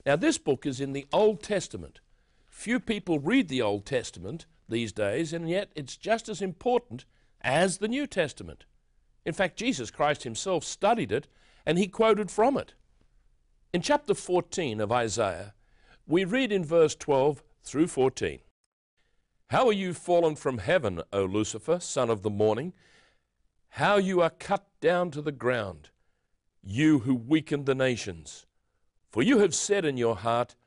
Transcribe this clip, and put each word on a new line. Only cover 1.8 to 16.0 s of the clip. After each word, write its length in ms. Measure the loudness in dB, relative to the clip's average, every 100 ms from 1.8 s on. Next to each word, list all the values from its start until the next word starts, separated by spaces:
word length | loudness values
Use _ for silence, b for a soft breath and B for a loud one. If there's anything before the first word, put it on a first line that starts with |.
| -14 -20 _ _ _ _ _
Few 320 | -12 -4 -4
people 400 | -2 -4 -2 -2
read 260 | 2 2 2
the 160 | 0
Old 240 | 0 -2 -2
Testament 600 | -4 -4 -12 -12 -12 -14 _ -6
these 220 | -4 -4
days, 420 | -2 -2 0 -2
and 160 | -4 -4
yet 220 | -4 -4 -10
it's 200 | -12 -8
just 320 | -2 -2 -4
as 140 | -8
important 640 | -8 -4 0 0 -2 -16 -16 _ _ _
as 380 | 0 2 2 0
the 80 | -2
New 220 | -2 -4
Testament. 560 | -2 -2 -4 -16 -16 _ _ _ _ _ _ -6
In 80 |
fact, 240 | -2 -2 -2
Jesus 320 | -4 -2 -4
Christ 320 | 0 0 0
himself 420 | -4 -8 -2 -4
studied 480 | -4 0 2 2 0
it, 140 | -4 -4 b b b b
and 100 | 0
he 100 | 0
quoted 440 | 2 4 4 0
from 260 | 2 2 2
it. 160 | -4 _ _ _ _ _ _ _ _ _ _
In 80 | -4
chapter 320 | 0 0 0
fourteen 640 | -4 0 0 0 -4 -4 -2
of 100 | 0
Isaiah, 640 | 0 0 0 -2 -2 -10 -20 b b b b